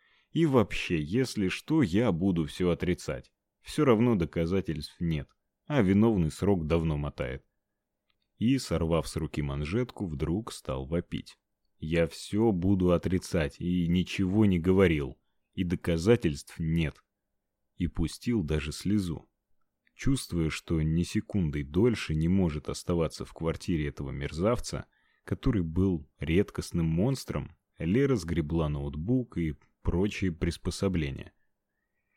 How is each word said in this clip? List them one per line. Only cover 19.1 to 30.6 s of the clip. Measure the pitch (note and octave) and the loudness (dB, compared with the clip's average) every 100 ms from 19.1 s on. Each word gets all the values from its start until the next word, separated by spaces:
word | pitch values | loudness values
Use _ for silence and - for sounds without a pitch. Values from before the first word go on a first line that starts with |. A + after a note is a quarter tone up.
| D2+ - _ _ _ _ _ _ | -8 -12 _ _ _ _ _ _
Чувствуя, | _ C3 C3+ - E2+ D#2+ | _ 0 0 -2 -2 0
что | - - D#2+ | -2 -2 0
ни | D#2 E2 | 2 0
секундой | F2 A2 - G#2 E2 C#2+ | 0 -4 -2 -2 0 -2
дольше | C#2 D#2+ B2 G#2+ - | -2 2 2 0 -2
не | D#2 E2 | 0 2
может | G2 F2+ D2 - | 2 2 -2 -8
оставаться | - - F2 D#2 - | -8 -4 -2 -2 -4
в | - | -14
квартире | - D#2+ D#2+ - E2 D2 | -6 -4 -4 -2 -2 -2
этого | - C#2 | -6 -8
мерзавца, | C2+ C#2+ D2+ G2 B2 - - - _ _ _ | -6 -8 -2 0 0 -4 -8 -10 _ _ _
который | - G2 - A2+ | -8 -2 0 0
был | E2 E2 F#2+ E2+ C#2 _ | 0 2 2 0 -6 _
редкостным | C#2+ E2+ G2+ - - E2+ E2 | 0 2 2 -4 -4 0 2
монстром, | E2 A#2 C3+ - D#2+ C2+ - _ _ | 2 0 -2 -4 -6 -8 -14 _ _
Лера | E2 A2 C#3 B2 | 0 2 2 0
сгребла | E2 - D2 E2 D#2 | 0 -2 0 0 0
ноутбук | D2 C#2+ D2+ F2+ C3 A#2 - | -2 -4 -6 0 0 0 -4
и | D#2+ C#2+ _ _ | -4 -4 _ _
прочие | - F2 G2+ - F#2+ | -2 0 0 0 -4
приспособления. | D#2+ E2+ - | 0 -2 -2